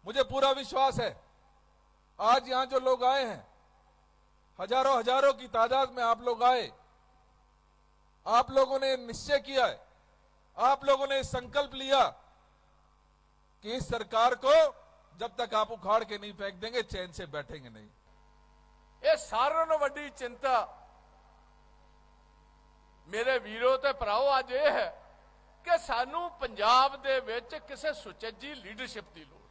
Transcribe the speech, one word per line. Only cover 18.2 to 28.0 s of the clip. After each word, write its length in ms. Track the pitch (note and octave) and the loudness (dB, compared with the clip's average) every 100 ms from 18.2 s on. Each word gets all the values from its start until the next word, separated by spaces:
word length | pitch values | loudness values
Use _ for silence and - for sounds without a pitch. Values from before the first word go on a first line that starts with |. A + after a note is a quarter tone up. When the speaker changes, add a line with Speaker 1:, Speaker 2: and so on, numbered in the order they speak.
| _ _ _ _ _ _ _ _ | _ _ _ _ _ _ _ _
Speaker 2:
ਇਹ 140 | - D#4 | 0 0
ਸਾਰਿਆਂ 420 | - A3 C4+ D#4+ | 0 0 2 2
ਨਾਲੋਂ 200 | D#4+ D#4 | 2 2
ਵੱਡੀ 320 | C#4+ C#4+ D4 | 0 -4 -14
ਚਿੰਤਾ 720 | C#4+ B3+ A#3+ C4+ B3 F#3+ - - - _ _ _ _ _ _ _ _ _ _ _ _ _ _ _ _ _ _ _ _ - | -10 -12 -6 0 0 0 -12 -20 -20 _ _ _ _ _ _ _ _ _ _ _ _ _ _ _ _ _ _ _ _ -12
ਮੇਰੇ 300 | G#3 A#3+ C4 | -4 -2 -2
ਵੀਰੋ 380 | G#3 A3 B3 C4 | -4 -2 0 2
ਤੇ 160 | C#4 | 0
ਭਰਾਓ 460 | C#4 A3 G#3+ C#4 C#4 | -2 -2 0 2 2
ਅੱਜ 140 | B3+ | 0
ਇਹ 180 | B3+ D4 | 0 0
ਹੈ 320 | - F#3 - - - _ _ _ _ | 0 -4 -8 -20 -20 _ _ _ _
ਕਿ 140 | - E4+ | -2 -2
ਸਾਨੂੰ 520 | - A#3 B3+ D#4+ F4 | 0 -4 -4 -4 -8
ਪੰਜਾਬ 720 | - B3+ G#3 G#3 B3 C4+ C4+ | -8 -10 -2 4 4 4 0
ਦੇ 180 | C#4 C4 | -2 -2
ਵਿੱਚ 340 | G#3+ A#3 A#3+ | -2 -8 -8
ਕਿਸੇ 380 | D#4 - C#4 D4+ | -16 -14 -8 -6
ਸੁਚੱਜੀ 640 | D4+ | -6